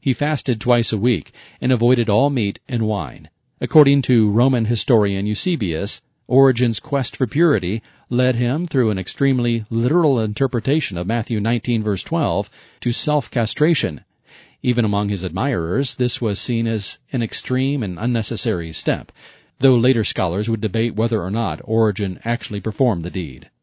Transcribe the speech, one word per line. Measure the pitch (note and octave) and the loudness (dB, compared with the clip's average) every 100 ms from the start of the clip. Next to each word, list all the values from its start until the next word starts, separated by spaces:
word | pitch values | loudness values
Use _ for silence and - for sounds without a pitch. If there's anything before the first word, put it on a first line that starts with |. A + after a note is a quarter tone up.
He | - | -2
fasted | B2 D3 D3+ - A2+ | -2 0 -2 -2 -4
twice | A#2 A#2+ A#2 | 2 2 2
a | G#2+ | 0
week | A2 G2+ - - - _ | 0 0 -4 -20 -20 _
and | B2 | 0
avoided | B2 A#2 B2+ A2 | 2 4 2 2
all | G#2 C#3 | 2 2
meat | C#3 G2+ - _ | 0 -2 -4 _
and | B2 | -2
wine. | A2 G#2 D2 A1 D#2 _ _ _ | 0 -2 -4 -10 -20 _ _ _
According | B2+ D#3+ C#3+ C#3+ | 2 6 6 4
to | C3 B2 G#2+ | 4 4 4
Roman | G#2 C3 C3 | 4 2 2
historian | A2 A#2 - A#2+ G#2 G2 | 0 -2 2 2 4 0
Eusebius, | G#2 G#2 - E3 G2+ D#2 G2 - _ _ _ | -2 -2 -2 -2 -2 -2 -4 -8 _ _ _
Origen's | B2+ C3+ A#2+ A#2+ A2+ | 4 4 4 0 -2
quest | - C#3 B2+ - | -4 -4 -4 -2
for | B2+ | -2
purity | D3 E3+ A#2 F2+ A2 _ _ _ | 2 2 2 0 -4 _ _ _
led | B2 B2+ A#2+ | 0 2 2
him, | A#2+ C#3+ F3 | 0 -2 -2
through | C#3 A#2 | 0 2
an | G2+ | 0
extremely | F#2 - C#3 C3 A#2+ A#2 A2 | -4 -2 0 2 0 -2 -2
literal | A2+ A#2+ E3+ D#3+ C3 | -2 0 2 2 2
interpretation | A2 G#2 C3+ B2 B2 D#3 - F2 | 0 0 -2 0 0 -2 -2 -6
of | F2+ | -2
Matthew | A#2 A2 A2 | -2 -2 -2
nineteen, | G#2 A#2+ - A#2 | 0 -2 0 -2
verse | G#2+ G2 | 0 -2
twelve, | - E3 B2 E2+ G#2 - - _ | -2 -2 0 0 -4 -10 -20 _
to | A#2+ | -4
self-castration. | A#2+ - D3+ - - A2 - D#3 E3+ F#2+ C#2+ _ _ _ - - _ | -2 0 0 0 -2 -2 0 2 2 -2 -6 _ _ _ -20 -20 _
Even | B2+ B2 | -2 2
among | A2 G2+ G#2 | 2 0 0
his | G2+ | -2
admirers, | F2 E2 C3 A2 E2 G2 C#3 | -4 -2 -2 -2 -2 -2 -2
this | - B2 - | -2 -2 -2
was | A2+ G2+ | -4 -2
seen | - A#2 A#2 | -2 -2 -2
as | A2+ G2 - _ | -2 -6 -12 _
an | C3 | -4
extreme | A#2 - - B2+ C3+ C#3+ | -4 -6 -4 -2 0 -2
and | G#2 F2 | -4 -4
unnecessary | A2+ A#2+ A2 A2+ A#2+ F#2+ E2 | -2 -2 -2 -4 -2 -2 -4
step, | D#2+ - G2+ - _ - - _ _ | -6 -2 -4 -6 _ -20 -20 _ _
though | C3+ B2+ | 4 4
later | A#2+ A#2+ | 4 2
scholars | G#2+ - F#2 F2+ G#2+ | 0 -2 -2 -2 -2
would | A2+ | -2
debate | G#2 G2+ A#2 | -2 -2 -2
whether | F2 A2+ A2 | 0 0 0
or | F2+ | -2
not | G#2+ G#2+ D2+ | -2 -2 -4
Origen | - A2+ A2+ G2 G2 F2+ | -2 2 2 2 -4 -4
actually | A2+ A#2+ - G2+ | -4 -4 -4 -6
performed | G#2 G#2 C3 F#2+ | -6 0 0 2
the | E2+ | -4
deed. | F2 D#2+ B1+ - _ | -6 -6 -10 -20 _